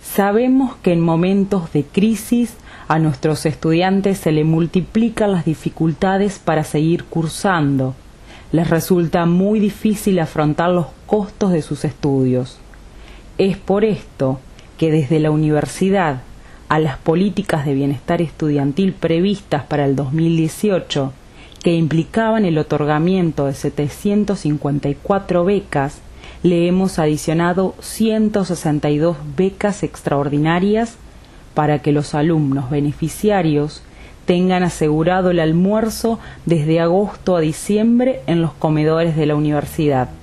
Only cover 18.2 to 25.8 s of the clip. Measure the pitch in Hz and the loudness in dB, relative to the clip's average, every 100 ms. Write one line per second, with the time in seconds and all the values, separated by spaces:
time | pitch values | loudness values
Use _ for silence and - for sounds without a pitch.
18.2 | 165 - 156 143 139 139 196 - 165 165 | -2 -2 -2 0 0 0 -2 0 0 2
19.2 | 190 202 - 151 - 151 139 139 135 156 | 0 -2 -4 -4 -2 -2 0 0 0 0
20.2 | 165 165 160 - 208 180 - 147 135 131 | 2 2 0 0 0 0 -2 -4 -4 -6
21.2 | - - - - - 170 160 165 165 - | -20 -20 -20 -4 0 2 2 0 0 -2
22.2 | 226 226 196 156 147 147 147 151 165 190 | 0 2 2 0 0 -2 0 0 2 2
23.2 | 170 143 139 131 143 - 143 - 208 208 | 0 0 -4 -2 -6 -4 -6 -4 -2 0
24.2 | 208 190 151 147 143 143 139 139 - 196 | 0 -2 -2 -2 -2 -2 -4 -6 -2 -2
25.2 | 196 175 175 202 202 147 | 0 0 2 0 -2 -4